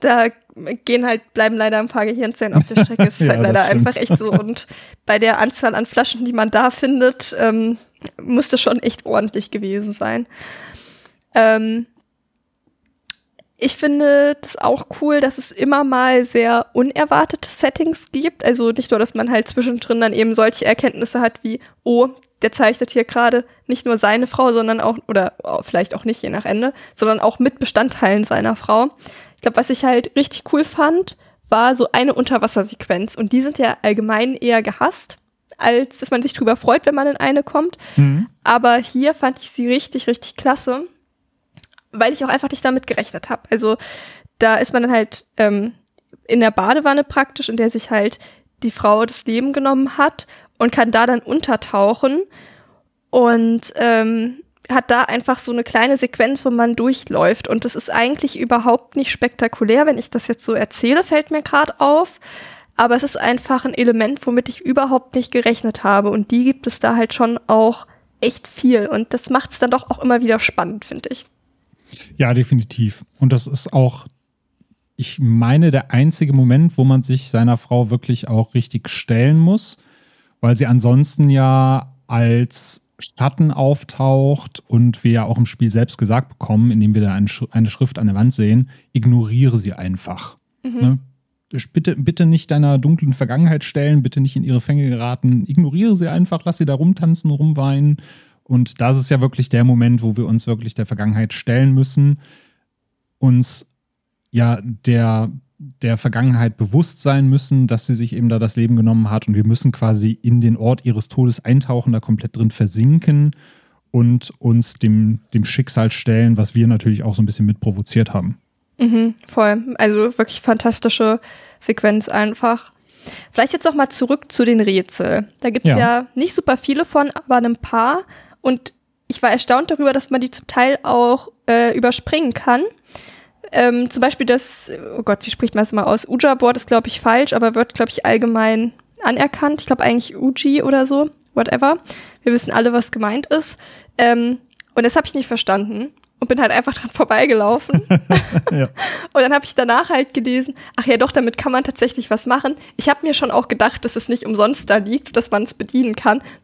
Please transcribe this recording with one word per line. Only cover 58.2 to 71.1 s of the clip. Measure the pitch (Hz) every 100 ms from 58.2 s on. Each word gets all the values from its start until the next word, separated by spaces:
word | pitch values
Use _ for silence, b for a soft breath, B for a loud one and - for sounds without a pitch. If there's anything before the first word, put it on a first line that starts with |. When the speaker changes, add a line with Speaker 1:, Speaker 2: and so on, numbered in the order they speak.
| 269 -
Speaker 1:
überhaupt | 240 240 240 254 _ 285
nicht | 262
spektakulär. | - 247 - 226 - 214 247 302
Wenn | 254
ich | -
das | 233 -
jetzt | 226
so | -
erzähle, | 220 214 - 233 302
fällt | 370 302 302
mir | 302
grad | - 285 302 -
auf. | 277 302 359 - B B B B B
Aber | - 240 247
es |
ist | 277 -
einfach | - 247 - 254
ein | 262
Element, | - 240 226 220 277 -
womit | 240 247
ich | -
überhaupt | 311 254 269 262 -
nicht | 254 247
gerechnet | 240 233 233 226 -
habe. | 196 202 208
Und | 214 202
die | 240
gibt | 254 262 240
es | -
da | 233 233
halt | 226
schon | - 233 233 -
auch | 220 220 233 - b b -
echt | 247 - -
viel. | - 254 233 202
Und | 214 233
das | 247 -
macht's | 262 - -
dann | 247
doch | 254 -
auch | 247
immer | 247 240
wieder | 240 220
spannend, | 233 - 170 208
finde | - - -